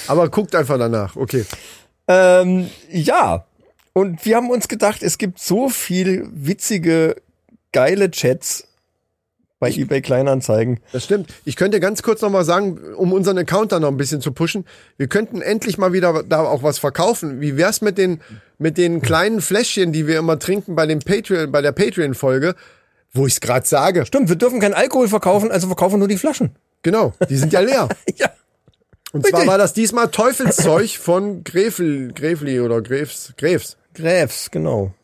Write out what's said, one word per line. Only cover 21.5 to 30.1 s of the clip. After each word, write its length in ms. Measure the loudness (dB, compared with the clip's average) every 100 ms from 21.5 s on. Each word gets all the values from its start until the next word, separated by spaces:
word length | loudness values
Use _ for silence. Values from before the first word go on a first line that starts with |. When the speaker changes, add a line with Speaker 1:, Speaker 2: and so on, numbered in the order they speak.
Speaker 1:
bei 120 | 0
der 100 | 0
Patreon-Folge, 840 | 0 -2 0 -4 0 0 2 0 -4 -14 _ _ _ _
wo 140 | 0 0
ich's 120 | 0
grad 260 | 0 0 2
sage? 380 | 2 2 2 0
Speaker 2:
Stimmt, 220 | 2 2
wir 80 | 2
dürfen 220 | 2 2
keinen 140 | 0
Alkohol 320 | 2 2 2 2
verkaufen, 420 | 2 2 2 2
also 160 | -2 -2
verkaufen 320 | 0 0 2
nur 80 | 2
die 100 | 0
Flaschen. 380 | -2 0 -4 -4 _ _
Speaker 1:
Genau, 320 | -2 2 0 0 -2
die 60 | 2
sind 160 | 2
ja 80 | 4
leer. 280 | 4 2 0 -4
Speaker 2:
<laughs> 140 | -8 -4
Ja. 140 | -4 -4 _ _ _ _ _ _ -10
Speaker 1:
Und 120 | -2
zwar 140 | 2 4
Speaker 2:
Richtig. 60 | 4
Speaker 1:
war 60 | 4
das 140 | 2
diesmal 360 | 2 0 0 0